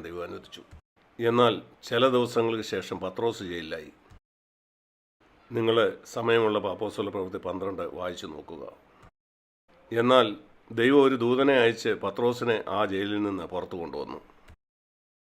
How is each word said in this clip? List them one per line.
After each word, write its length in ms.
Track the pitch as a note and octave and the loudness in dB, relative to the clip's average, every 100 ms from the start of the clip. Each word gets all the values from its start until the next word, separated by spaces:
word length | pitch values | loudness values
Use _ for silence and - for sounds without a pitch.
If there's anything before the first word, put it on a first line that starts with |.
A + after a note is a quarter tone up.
| E2 | -8
ദൈവം 180 | F2 F2 | -10 -10
അനുവദിച്ചു. 380 | - - - - - _ _ _ - | -12 -16 -20 -20 -20 _ _ _ -2
എന്നാൽ 360 | A#2 A#2+ A#2+ F#2 - _ - | 2 6 4 4 -6 _ -4
ചില 160 | A#2 C3 | 2 4
ദിവസങ്ങൾക്ക് 520 | B2 A2+ A#2 A2+ A2+ G#2+ | 4 2 0 0 -2 -4
ശേഷം 260 | G2 - F#2 | -6 -6 -8
പത്രോസ് 400 | F#2 - A#2 A2+ F#2 | -8 -4 -4 -4 -8
ജയിലിലായി. 420 | F2 D#2+ E2 D#2 - _ - _ _ _ _ _ _ _ _ _ _ _ _ _ | -8 -8 -10 -12 -20 _ -20 _ _ _ _ _ _ _ _ _ _ _ _ _
നിങ്ങൾ 260 | A#2 A2+ A2+ G2 - - | -2 2 4 2 0 -10
സമയമുള്ളപ്പോൾ 580 | B2+ A2+ A#2 A2 G#2+ G2 | -4 2 4 4 2 -2
അപ്പോസ്തല 360 | F2+ G#2 G#2 G2+ | -4 -6 -4 -4
പ്രവൃത്തി 260 | G2+ F#2 F#2+ F2+ | -4 -6 -6 -6
പന്ത്രണ്ട് 360 | F2+ F#2+ F2+ E2+ E2 | -6 -6 -6 -8 -8
വായിച്ചു 280 | F2+ E2+ F#2 | -8 -8 -12
നോക്കുക. 360 | D2+ D2+ D#2+ - - _ _ - _ _ _ _ _ _ _ _ | -14 -14 -16 -16 -18 _ _ -20 _ _ _ _ _ _ _ _
എന്നാൽ 360 | A#2 A#2+ B2+ A2 G2+ - _ _ | 0 6 6 6 -2 -16 _ _
ദൈവം 300 | A2+ B2 C#3+ C3+ | 0 4 6 6
ഒരു 100 | C3 | 4
ദൂതനെ 300 | A#2 B2+ C#3 C3 | 2 2 4 6
അയച്ച് 280 | A#2 A2 A#2 F#2+ | 4 2 -2 -2
പത്രോസിനെ 540 | G2 A2 A#2+ A#2+ A2+ F#2 - F#2+ | -4 0 0 0 0 -2 -2 -2
ആ 40 | G#2 | -2
ജയിലിൽ 280 | F#2+ G2+ G#2 G#2 | -2 -2 -2 -2
നിന്ന് 200 | F#2+ D#2+ | -4 -6
പുറത്തു 240 | F2+ F#2 F#2 | -8 -8 -8
കൊണ്ടുവന്നു. 400 | D#2+ C#2+ C#2 C#2+ - _ - - _ _ _ _ _ _ | -8 -8 -10 -12 -16 _ -20 -20 _ _ _ _ _ _